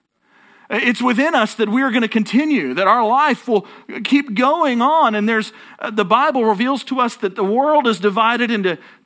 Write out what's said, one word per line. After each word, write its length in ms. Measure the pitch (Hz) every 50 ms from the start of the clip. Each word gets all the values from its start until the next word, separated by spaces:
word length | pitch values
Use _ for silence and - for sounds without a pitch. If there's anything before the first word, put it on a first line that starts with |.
| _ _ _ _ _ _ _ _ _ _ _ _ _ -
It's 320 | - 254 254 240 226 -
within 320 | 240 247 233 233 285 330 330
us 200 | 247 214 208 -
that 120 | - 220 202
we 140 | 214 262
are 80 | 277 262
gonna 180 | 220 254 226 214
continue, 680 | - 220 202 - 208 262 311 311 285 208 147 127 127
that 120 | 170 196
our 200 | 190 220 247 226
life 420 | 214 247 277 302 294 240 - - 247
will 180 | 214 196 - - - - - - - - 202
keep 300 | - 262 285 285 254 196
going 460 | 202 254 277 311 349 320 277 247 233
on. 340 | 240 285 311 320 294 226 214
And 140 | 214 208 226
there's, 240 | 226 214 208 - - - - - - -
uh, 120 | - 233
the 140 | 214 214 202
Bible 400 | 175 220 247 285 311 262 254 226
reveals 400 | 220 208 185 240 262 277 240 -
to 160 | - 262 262
us 160 | 247 226 -
that 180 | - 214 190 190
the 100 | 226 190
world 420 | 196 220 254 277 302 302 302 247
is 120 | 233 214 170
divided 520 | 190 208 185 226 220 226 240 233 240 220
into 280 | 233 208 185 185 165 - - - - _ _